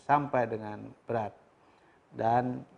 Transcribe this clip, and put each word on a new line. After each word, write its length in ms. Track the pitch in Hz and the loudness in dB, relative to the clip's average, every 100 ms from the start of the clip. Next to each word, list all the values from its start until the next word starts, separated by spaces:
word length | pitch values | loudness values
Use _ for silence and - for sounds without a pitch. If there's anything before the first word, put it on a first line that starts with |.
sampai 400 | - 147 165 127 | 2 2 2 0
dengan 480 | 117 110 107 104 110 - - | 0 -2 -8 -12 -14 -16 -4
berat, 240 | 117 104 - _ _ _ _ _ _ _ | -4 -4 -8 _ _ _ _ _ _ _
dan 560 | 117 113 120 127 127 131 | -2 2 4 2 -4 -10